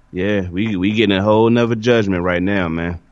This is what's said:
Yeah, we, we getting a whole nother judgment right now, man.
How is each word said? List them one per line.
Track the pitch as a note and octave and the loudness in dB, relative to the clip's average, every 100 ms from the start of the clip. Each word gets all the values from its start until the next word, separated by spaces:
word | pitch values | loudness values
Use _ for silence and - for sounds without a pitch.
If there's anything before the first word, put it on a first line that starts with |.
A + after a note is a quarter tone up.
| _ | _
Yeah, | F2+ G2 G#2 F#2 | -6 -2 -2 -4
we, | F2 A2+ F#2+ | -4 -4 -2
we | F#2 | -2
getting | G#2+ G#2+ F#2+ | 2 2 2
a | |
whole | G#2 G#2+ A#2 | 2 4 4
nother | A#2+ A#2 | 2 0
judgment | A2+ A2+ A#2 G2+ F2+ | 0 2 2 2 -2
right | F2+ F2 | -2 -2
now, | F#2 G2+ E2+ | 0 -2 -2
man. | D#2+ E2+ E2+ - | -4 -6 -8 -12